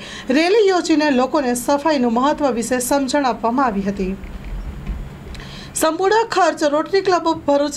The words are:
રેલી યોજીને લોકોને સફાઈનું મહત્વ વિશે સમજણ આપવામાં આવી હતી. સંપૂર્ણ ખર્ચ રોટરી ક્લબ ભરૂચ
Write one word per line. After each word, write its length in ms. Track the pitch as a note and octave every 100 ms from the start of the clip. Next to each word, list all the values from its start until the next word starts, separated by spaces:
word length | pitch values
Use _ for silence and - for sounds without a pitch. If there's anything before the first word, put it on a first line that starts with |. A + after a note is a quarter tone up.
| - - -
રેલી 380 | C4 E4+ A4 G4
યોજીને 440 | F4+ E4+ D#4 D4+
લોકોને 420 | B3 B3+ D#4 C4
સફાઈનું 600 | A#3+ - C#4+ D#4+ D4 A#3+
મહત્વ 380 | A3+ C#4 D4+ D4
વિશે 280 | A3+ A3+ B3+
સમજણ 460 | B3 C#4+ C4+ D4 C4+
આપવામાં 400 | A3+ A3+ B3 C4+
આવી 160 | G3+
હતી. 360 | F#3+ G3 F#3 F#3+ - - - - - - - - - - - - - - - -
સંપૂર્ણ 520 | D#4 E4 F#4+ G#4+ A4+
ખર્ચ 360 | - E4+ D#4
રોટરી 380 | D4+ C#4+ D#4 G4
ક્લબ 320 | F#4+ F4 E4
ભરૂચ 400 | D#4+ D4+ C#4+ D4